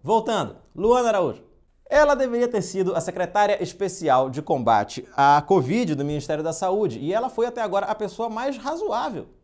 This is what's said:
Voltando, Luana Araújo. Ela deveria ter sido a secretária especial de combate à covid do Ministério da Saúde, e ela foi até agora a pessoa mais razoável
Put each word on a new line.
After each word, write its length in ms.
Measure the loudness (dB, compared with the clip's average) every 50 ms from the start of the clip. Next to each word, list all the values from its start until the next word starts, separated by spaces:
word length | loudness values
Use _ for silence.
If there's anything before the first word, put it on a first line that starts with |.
Voltando, 540 | 0 2 0 0 2 0 -2 -2 -2 -4 -8 -18 _ _ _
Luana 340 | -2 2 4 4 4 2 2
Araújo. 340 | 0 0 0 -2 -4 -8 -16 _ _ _ _ _ _ _ _ 0
Ela 220 | 4 4 6 6 4
deveria 320 | 2 0 -2 0 0 0
ter 160 | 0 0 -2
sido 320 | -4 -2 -2 -2 -2 0 0
a 60 | -2
secretária 600 | -4 -4 -4 -4 -6 -2 2 2 2 2 2 0
especial 720 | -2 -8 -4 -6 -6 -6 -4 -2 2 4 4 4 4 2
de 100 | -4 -8
combate 680 | -2 -2 -2 0 4 4 4 4 2 -2 -6 -12 -12 -8 0
à 280 | 4 6 6 6 4 4
covid 480 | 4 4 4 4 2 0 0 0 0 -2
do 80 | -2 -2
Ministério 400 | -4 -4 -6 -4 -4 -4 -2 -2
da 80 | -4
Saúde, 480 | -4 -2 -2 -2 0 0 0 -2 -2 -4
e 120 | -6 -4
ela 160 | -2 -2 -4 -4
foi 180 | -2 -2 -2
até 140 | -2 -2 -6
agora 260 | -4 -2 -2 -2 -2
a 80 | -2 -4
pessoa 340 | -6 -6 -8 -6 -6 -6 -6
mais 260 | -6 -4 -4 -6 -6
razoável 680 | -6 -6 -8 -6 -4 -4 -4 -2 -2 -4 -4 -6 -8 -12 -14 _ _